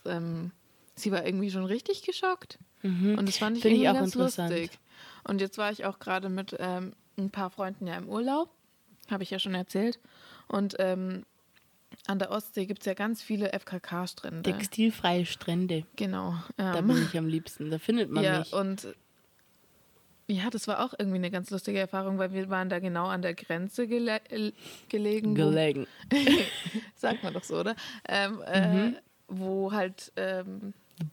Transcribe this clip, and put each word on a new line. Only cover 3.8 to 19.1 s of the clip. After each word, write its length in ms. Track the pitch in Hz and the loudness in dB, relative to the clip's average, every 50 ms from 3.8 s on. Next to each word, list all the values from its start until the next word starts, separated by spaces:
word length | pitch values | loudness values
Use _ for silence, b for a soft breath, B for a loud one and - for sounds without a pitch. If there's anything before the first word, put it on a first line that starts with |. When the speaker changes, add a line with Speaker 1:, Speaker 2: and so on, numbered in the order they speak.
Speaker 1:
irgendwie 80 | 254 254 | 8 6
Speaker 2:
auch 40 | 262 262 | 6 6
Speaker 1:
ganz 140 | 190 185 - | 4 2 4
Speaker 2:
interessant. 380 | 247 254 262 - - 175 170 | 4 2 2 2 0 0 0
Speaker 1:
lustig. 280 | 175 165 170 170 - - _ B B B B B B B B | 0 0 -2 -4 -8 -14 _ B B B B B B B B
Und 180 | - 202 196 | -2 0 0
jetzt 160 | 196 196 - | 0 -2 -2
war 140 | 214 208 208 | -2 -2 -2
ich 140 | 214 - - | -2 -2 -4
auch 120 | 196 190 - | -4 -6 -6
gerade 300 | - 202 185 185 190 190 | -4 -2 -2 0 0 -2
mit, 260 | 185 190 190 - - - | -2 -2 -4 -6 -6 -4
ähm, 340 | 185 185 180 180 185 190 - _ _ _ _ | -4 -4 -2 -4 -6 -8 -12 _ _ _ _
ein 140 | - 190 196 | -4 -4 -4
paar 180 | - 202 190 180 | -2 -4 -4 -4
Freunden 380 | - - 196 185 196 - 196 | -4 -4 -6 -6 -4 -6 -6
ja 80 | 175 170 | -6 -6
im 100 | 175 185 | -8 -6
Urlaub, 440 | - 202 214 240 262 277 311 339 - _ _ _ _ _ _ _ _ - _ - - | -4 -4 -2 0 0 0 0 0 -2 _ _ _ _ _ _ _ _ -20 _ -8 -6
hab 120 | 208 196 | -4 -4
ich 100 | 185 - | -4 -4
ja 80 | 196 190 | -4 -2
schon 160 | - 202 185 | -2 -2 -2
erzählt. 440 | 180 185 - - 196 214 240 240 - B B B B B B B B B | -2 -4 -2 -2 0 0 0 -2 -4 B B B B B B B B B
Und, 280 | B - 202 202 196 - - | B 0 0 0 0 0 0
ähm, 460 | 196 185 185 185 185 185 185 185 - - _ _ _ _ _ _ _ _ _ _ _ _ - - - | 2 2 2 0 -2 -4 -6 -6 -10 -14 _ _ _ _ _ _ _ _ _ _ _ _ -20 -10 -4
an 140 | - 196 185 | -4 -2 -2
der 120 | 190 - | 0 0
Ostsee 340 | 196 214 - - - 214 185 | -2 -4 -4 -4 -4 -4 -2
gibt's 180 | 196 196 - - | -2 -4 -4 -4
ja 80 | 202 185 | -4 -2
ganz 280 | - 202 220 233 - - | -2 -2 -2 -2 -4 -4
viele 300 | - 220 202 208 190 - | -4 -2 0 0 0 -2
F-K-K-Strände. 920 | 190 - - 190 175 - - 175 175 180 180 - - - - 165 160 175 190 | -4 -6 -6 -8 -8 -6 -4 -4 -4 -4 -4 -8 -10 -10 -8 -8 -2 0 0
Speaker 2:
Textilfreie 760 | 180 202 214 - - 220 220 226 220 - - 180 175 180 175 | 0 0 -4 -4 0 4 4 4 4 2 2 2 4 4 2
Strände. 600 | - - - - - 170 180 185 180 165 156 160 - - | 0 -4 -6 -2 0 0 0 2 0 0 -2 -4 -6 -6
Speaker 1:
Genau, 400 | - 208 190 190 190 185 180 170 165 170 - - | -6 -4 -4 -2 -4 -2 -4 -4 -6 -6 -8 -6
Speaker 2:
Da 220 | - 190 190 175 170 | -4 -2 0 0 2
Speaker 1:
ähm, 80 | 175 | 4
Speaker 2:
bin 140 | 226 254 165 | 4 4 4
ich 160 | 160 160 - | 4 2 0
am 100 | 165 160 | 0 0
liebsten. 440 | 160 160 160 - - - - 151 151 | 0 0 -2 -4 -6 -10 -8 -6 -4
Da 80 | 160 156 | -4 -2
findet 320 | - - 233 240 202 - | 0 0 2 2 0 0
man 120 | - 156 175 | 2 2 2
Speaker 1:
ja, 160 | 190 185 180 | 4 2 2
Speaker 2:
mich. 140 | 160 - - | 0 -2 -2
Speaker 1:
und 340 | 196 196 190 190 190 - 101 - - _ _ | -2 0 -2 -4 -6 -8 -12 -16 -16 _ _